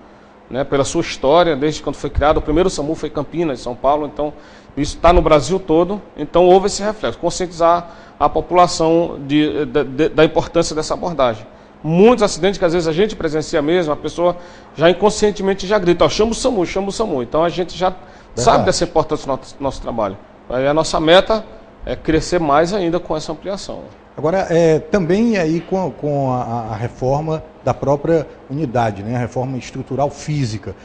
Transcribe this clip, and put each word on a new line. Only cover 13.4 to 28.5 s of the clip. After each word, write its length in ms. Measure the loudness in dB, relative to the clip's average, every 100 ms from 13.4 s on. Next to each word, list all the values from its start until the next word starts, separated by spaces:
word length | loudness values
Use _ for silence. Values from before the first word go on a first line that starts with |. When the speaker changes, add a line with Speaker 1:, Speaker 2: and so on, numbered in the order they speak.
| -2 -2
Speaker 1:
mesmo, 300 | 2 0 0
a 40 | -4
pessoa 400 | -6 0 0 -2 -10 -20 -18
já 160 | 2 2
inconscientemente 760 | 4 2 2 0 0 -2 -2 0
já 100 | 0
grita, 280 | 2 4 2
"Ó, 40 |
chama 220 | 2 0
o 20 |
samu, 320 | 0 -2 0 -2
chama 220 | -2 -4
o 40 |
samu." 280 | -4 -4 -2
Então 220 | -2 0
a 60 | 0
gente 280 | 0 -6 -2
já 120 | -2
Speaker 2:
Verdade. 520 | -2 -14 -20 -12 0
Speaker 1:
sabe 220 | 4 4
dessa 220 | 2 0 0
importância 400 | 0 0 -4 -4
do 40 | -6
nosso, 200 | -6 -8
nosso 220 | -8 -6
trabalho. 360 | -8 -4 -4 -6 -16 -20 -8
Aí 160 | -2 0
a 80 |
nossa 240 | 0 0 0
meta 460 | 6 6 6 -2 -4 -18 -20 -14 -10
é 80 |
crescer 460 | -6 0 0 0 -2
mais 340 | 2 4 2
ainda 280 | 0 -2 -4
com 160 | -4 -8
essa 160 | -6
ampliação. 480 | -10 -8 -10 -10 -12 -14 -20 -20 -4
Speaker 2:
Agora, 320 | -2 0 2
é, 300 | 4 4 2
também 580 | 2 -2 2 2 2 2
aí 220 | 0 -2
com, 320 | -2 -4 -4
com 400 | -4 -4 -2 0
a, 100 | -2
a, 180 | -2 -6 -6
a 40 | -6
reforma 680 | -6 -4 -2 -2 -2 -6 -8 -8 -4
da 80 |
própria 540 | -2 0 0 2 0 0 -12
unidade, 540 | -10